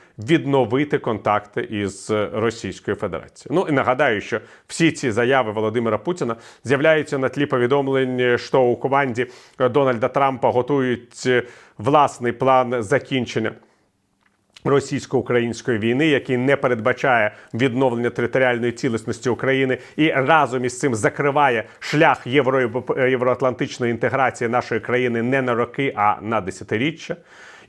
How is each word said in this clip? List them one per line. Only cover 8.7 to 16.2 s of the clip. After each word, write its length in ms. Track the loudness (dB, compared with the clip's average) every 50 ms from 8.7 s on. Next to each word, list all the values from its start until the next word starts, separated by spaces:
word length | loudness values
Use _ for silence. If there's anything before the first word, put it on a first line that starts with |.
| 2
команді 520 | 0 0 0 0 2 0 0 -2 -2 -4 -4 -8 -14 -20 -20 _ 0
Дональда 480 | 0 2 2 2 2 2 2 0 -2 -2
Трампа 440 | 0 2 0 0 0 0 0 2
готують, 720 | 2 2 0 0 0 0 0 0 -2 -4 -6 -12 -18 -4 0
е, 180 | 2 2 2 0 -2 -8 -20 -20 -20 _ -6
власний 540 | 0 2 4 4 4 2 0 -2 -4 -4
план 520 | -2 0 2 4 4 4 4 2 -2 -4 -2
закінчення 680 | 0 0 -2 0 -2 -2 -4 -2 -2 -4 -4 -4 -4 -6 -10 -16 _ _ _ _ _ _ _ _ _ _ _ _ _ _ _ _ _ _ -6 0
російсько-української 1120 | 2 2 2 2 0 -4 -6 -4 -2 -2 -2 0 0 0 0 0 0 -4 -6 -4 -2 -2 0
війни, 300 | 0 0 0 2 2 2
який 300 | 2 2